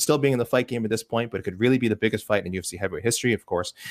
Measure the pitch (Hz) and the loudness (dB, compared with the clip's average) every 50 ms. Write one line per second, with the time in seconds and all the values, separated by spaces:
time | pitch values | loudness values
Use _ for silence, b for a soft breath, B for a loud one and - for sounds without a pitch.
0 | - - 151 147 139 139 131 120 117 - - 127 127 - 127 120 113 107 113 110 | 0 2 2 2 4 2 2 2 0 2 2 0 0 0 -2 -4 -2 0 -2 -2
1 | - - - 117 117 113 - 95 98 101 90 92 110 123 135 127 123 113 107 104 | -2 -2 -2 -2 -2 -2 -4 -6 -6 -6 -2 2 4 4 4 4 4 0 0 0
2 | - 110 110 107 - - 107 101 92 92 92 92 90 - 90 90 98 95 90 78 | 0 0 0 -2 -2 0 0 0 0 -2 -6 -6 -6 -8 -6 -6 -6 -4 -4 -2
3 | - 117 120 - - 123 113 98 - - 95 87 90 - B B B B | -2 0 0 2 2 2 0 0 0 -2 -2 -2 -2 -4 B B B B